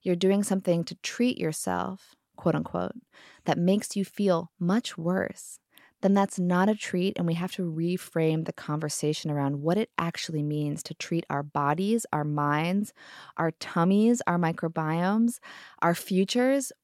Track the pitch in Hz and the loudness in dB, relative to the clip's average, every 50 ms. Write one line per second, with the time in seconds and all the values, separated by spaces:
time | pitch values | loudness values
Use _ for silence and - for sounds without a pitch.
0 | _ 190 180 170 190 190 196 202 202 - 196 190 - 185 170 170 170 - 175 _ | _ 0 0 2 4 4 4 4 2 0 0 0 2 2 2 2 0 -4 -8 _
1 | - - - - 240 254 - - - 160 156 - - 190 180 - - - 190 - | -10 -10 -2 0 0 0 0 0 -4 -4 -4 -4 -4 -4 -2 -2 -4 -4 -8 -12
2 | - _ _ _ _ _ _ - - 175 156 151 165 - - 87 90 - - 240 | -16 _ _ _ _ _ _ -2 0 0 0 0 -2 -4 -4 -4 -4 -4 -8 -14
3 | _ _ _ - - - - _ _ - 156 170 175 180 196 214 - - - 202 | _ _ _ -20 -20 -20 -20 _ _ -2 0 2 4 4 2 2 0 -4 -6 -6
4 | 190 - - - 202 196 180 165 175 - _ _ 175 170 190 233 - - - - | -6 -6 -4 -2 2 2 2 2 0 -6 _ _ -2 0 0 0 -2 -4 -10 -6
5 | 165 170 185 190 - - - - - - - - _ _ _ - - _ _ _ | -4 -2 -2 -2 -2 -4 -8 -12 -16 -20 -20 -20 _ _ _ -20 -20 _ _ _
6 | - 190 196 202 196 196 - - 180 180 180 180 190 208 214 208 - - - 180 | 2 4 4 4 4 2 0 -2 0 2 2 4 4 2 2 0 -4 -4 -2 0
7 | 180 196 - - 180 170 165 170 175 185 - - 180 170 156 160 165 175 180 175 | 0 0 -2 -2 -2 0 0 -2 -4 -6 -4 -4 -4 -4 -2 -2 0 0 -2 -4
8 | - - _ 165 160 160 160 160 156 - - - - - 151 151 156 151 - - | -6 -4 _ 2 2 2 2 0 -2 -4 -8 -8 -6 -4 -4 -4 -4 -4 -4 -2
9 | - 151 156 - - 160 147 143 139 139 143 139 147 160 175 208 226 _ _ - | -2 -2 -2 -2 -2 -2 0 0 0 0 -2 -2 0 0 0 0 -2 _ _ -4
10 | 170 170 - - - - 160 151 147 147 151 151 147 147 147 156 - - 156 _ | -4 -4 -4 -6 -8 -4 -4 -2 -2 -2 -2 -2 -2 -2 -4 -6 -8 -12 -10 _
11 | - - 170 170 - - 143 139 143 147 _ 143 143 143 151 170 190 202 226 233 | -6 -2 -2 -2 -2 -2 -4 -4 -4 -4 _ 0 2 2 2 0 2 0 0 0
12 | - - - 151 151 151 147 147 147 147 147 151 160 175 185 202 214 - _ _ | 0 -2 -2 -2 0 0 0 0 2 2 2 2 0 0 0 0 -2 -2 _ _
13 | - - - - - - _ - 160 165 160 _ - - - 180 170 185 196 208 | -20 -20 -20 -20 -20 -14 _ -2 -2 -2 -2 _ -14 -4 2 2 4 6 6 6
14 | 220 233 240 233 - - 175 175 175 165 165 - - 165 165 165 156 156 160 170 | 6 6 4 4 2 0 2 2 2 0 0 -2 -4 -4 -2 -2 -2 0 0 0
15 | 175 185 208 220 233 240 240 - - - - - - - - - - 170 170 - | 2 2 2 4 2 2 0 -4 -16 -20 -20 -20 -20 -20 -6 0 2 2 2 2
16 | - - 190 185 196 190 - 247 247 262 269 277 262 - - _ | -2 0 2 2 2 2 2 2 2 4 2 2 0 -4 -12 _